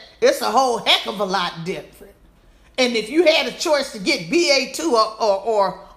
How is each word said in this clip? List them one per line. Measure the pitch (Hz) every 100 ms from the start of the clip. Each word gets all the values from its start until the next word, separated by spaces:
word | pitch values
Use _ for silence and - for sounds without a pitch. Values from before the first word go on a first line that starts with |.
| - -
it's | 247 -
a | 220
whole | 226 262 226
heck | 214 370 226
of | 208
a | 196
lot | 190 175 160
different. | 165 151 - - - _ _ _ _ _ _ -
And | 247 233
if | 220
you | 311 320
had | 311 254
a |
choice | 170 294 285 269
to | 220
get | 214 262 165
B | 330 302
A | 269 262
two | - 320 233
or, | - -
or, | 220 196
or | 226 214 190 175 -